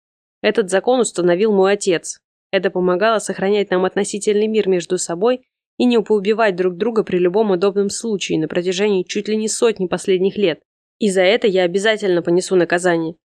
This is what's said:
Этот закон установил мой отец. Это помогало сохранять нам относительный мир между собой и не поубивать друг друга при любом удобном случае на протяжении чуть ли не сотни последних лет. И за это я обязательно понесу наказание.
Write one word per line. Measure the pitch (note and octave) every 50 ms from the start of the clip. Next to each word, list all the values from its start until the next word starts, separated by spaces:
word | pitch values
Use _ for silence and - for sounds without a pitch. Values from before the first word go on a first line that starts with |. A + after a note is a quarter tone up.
| _ _ _ _ _ _ _ _
Этот | - G#3 G#3+ A#3 G#3+ F3
закон | F#3 F#3+ - A#3+ B3+ C4
установил | A3 - - - F3 F#3+ G#3 F#3 G#3+ A3+
мой | G#3 F#3+ F#3+ F#3+
отец. | G3+ G3+ - G3+ E3+ D#3 - - - - _ _ _ _ _ _
Это | - G3 F3+ G3
помогало | - F#3 F3+ F3+ F3+ F3+ G#3 A3+ A3+ G3+
сохранять | - - F#3+ - F#3+ G3 G#3 G#3 G3 -
нам | F#3 F#3 F#3
относительный | F#3 - - G3+ - - G3+ - G#3+ G#3 G#3 G#3+
мир | A3 A3 A3 - F#3
между | F#3 F3 D#3+ - F3+ F3
собой | - - E3+ E3+ G3+ A#3+ B3+ B3+ _ _ _ _ _ _ _ -
и | B3
не | B3 A#3+ A3+
поубивать | G#3 A3 G#3+ G#3 F#3 G#3 A3 G3+ A3+ G#3 F3+
друг | F3 F#3 F#3 F3
друга | E3+ - A#3+ A3+ A3 F#3
при | - F#3+ F3+
любом | F3+ F3+ F3 G#3+ A3+ G#3
удобном | F#3+ E3+ F#3+ G3+ F#3+ G3+ G3 G3+
случае | - - - A#3 G#3 F3+ - - E3+ D#3+
на | D#3 D3
протяжении | - F3 F3 F#3 F#3 F3+ G#3 G#3+ G3+ F#3
чуть | F#3 - - G#3 G3+ G#3
ли | G#3+
не | A3 G#3+ G#3+
сотни | - - A#3+ A#3 A3 - F#3+
последних | E3+ F3+ F3+ - G3+ F#3+ F3+ F#3 G3+ -
лет. | G#3+ G3+ E3+ D3 - _ _ _ _ _ _ _ -
И | A3+ G3+
за | F3+ F#3+
это | F3+ F#3 G#3+ B3 -
я | A3 F3+ F#3
обязательно | F3+ F3 F3 G3 F#3+ A3 A3 G3+ G#3 F#3+ F3+ F3
понесу | E3+ F3 E3+ F3+ F3+ - F#3+
наказание. | F3+ E3 - F3 F3 F3+ F3+ E3+ E3 D#3+ D#3+ E3+ - _